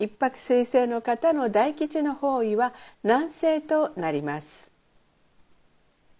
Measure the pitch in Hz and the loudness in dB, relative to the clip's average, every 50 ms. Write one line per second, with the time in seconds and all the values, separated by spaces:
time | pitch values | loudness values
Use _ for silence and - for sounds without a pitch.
0 | 208 208 - - 269 254 - - - - 247 247 240 - - 247 247 240 240 233 | -6 -6 -4 -2 -2 -2 -2 -4 -2 2 2 2 2 4 2 2 2 2 0 -4
1 | 226 247 233 226 - 330 311 294 254 220 196 208 240 302 294 - 302 302 - 311 | -2 -2 -2 0 2 2 2 2 0 0 2 2 2 2 0 -4 -4 -4 -2 -2
2 | 294 294 269 - 277 277 269 247 226 214 208 220 247 247 - - - - - _ | -2 -2 -2 -2 -2 -2 0 0 0 0 0 0 0 -2 -4 -8 -20 -20 -14 _
3 | - 202 240 269 330 320 - - 339 320 311 302 302 - 311 311 302 311 - 185 | 0 2 2 2 0 -4 -4 -2 0 0 0 0 0 0 0 0 0 0 -2 -4
4 | 170 160 151 143 147 147 147 151 147 - - - - _ _ _ _ _ _ _ | -4 -4 -2 -4 -4 -4 -6 -8 -10 -14 -20 -20 -20 _ _ _ _ _ _ _
5 | _ _ _ _ _ _ _ _ _ _ _ _ _ _ _ _ _ _ _ _ | _ _ _ _ _ _ _ _ _ _ _ _ _ _ _ _ _ _ _ _
6 | _ _ _ | _ _ _